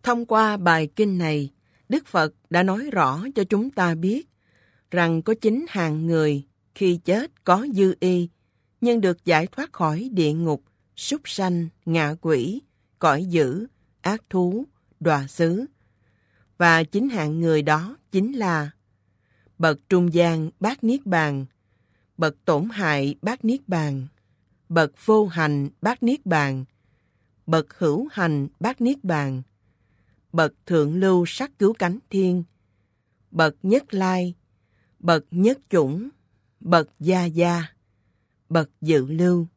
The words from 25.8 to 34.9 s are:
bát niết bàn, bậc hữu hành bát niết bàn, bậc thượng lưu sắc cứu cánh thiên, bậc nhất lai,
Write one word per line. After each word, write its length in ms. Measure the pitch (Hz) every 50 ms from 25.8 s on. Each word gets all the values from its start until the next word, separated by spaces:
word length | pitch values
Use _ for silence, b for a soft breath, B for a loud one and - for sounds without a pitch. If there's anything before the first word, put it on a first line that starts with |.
bát 220 | - 208 247 -
niết 240 | 240 233 269 302 _
bàn, 380 | 190 170 151 143 139 135 135 131 _ _ _ _ _ _ _ _ _ _ _ _ _ _ _ _
bậc 320 | - 165 160 151 _ - -
hữu 300 | 180 156 143 185 262 302
hành 360 | - 214 180 165 151 143 139 143 _ _
bát 200 | 175 226 262 _
niết 240 | 240 240 285 277 -
bàn, 380 | 185 165 151 143 135 131 127 127 _ _ _ _ _ _ _ _ _ _ _ _ _ _ _ _ _
bậc 220 | - 165 160 147 _ _ _
thượng 280 | - 175 160 147 147 160
lưu 300 | 180 190 190 185 180 175
sắc 320 | 170 - - 262 285 _ _
cứu 140 | 202 196
cánh 260 | 226 - 196 175 185 240 _ _
thiên, 320 | - 190 190 185 180 180 170 _ _ _ _ _ _ _ _ _ _ _ _ _ _ _ _ _
bậc 260 | - 165 160 156 151 _
nhất 320 | - 190 220 277 277 _ 208
lai, 400 | 196 190 185 185 185 180 180 175 _ _ _ _ _ _ _ _ _ _ _